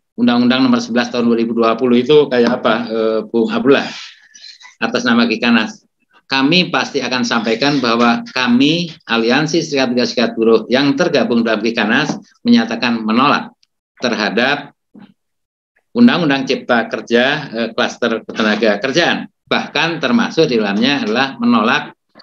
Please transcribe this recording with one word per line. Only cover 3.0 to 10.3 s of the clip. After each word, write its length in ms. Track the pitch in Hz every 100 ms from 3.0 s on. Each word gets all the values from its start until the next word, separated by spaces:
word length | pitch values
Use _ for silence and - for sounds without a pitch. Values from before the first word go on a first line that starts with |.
| 110 110 107
Bung 240 | 117 107
Abdullah, 320 | 117 123 127 - - - - _ - - - - -
atas 240 | 117 120
nama 240 | 120 117 117
Kikanas? 560 | 110 120 117 107 - _ _ _ _ _
Kami 400 | 135 139 180 175
pasti 320 | 131 120 139
akan 240 | 123 127
sampaikan 560 | 120 120 110 113 143 147
bahwa 440 | 120 117 120 120 - 131
kami, 560 | 123 120 143 170 170 - -
Aliansi 560 | 113 113 131 151 165
Serikat 320 | 147 139 127 123
Pekerja 120 | 117
Serikat 240 | - 117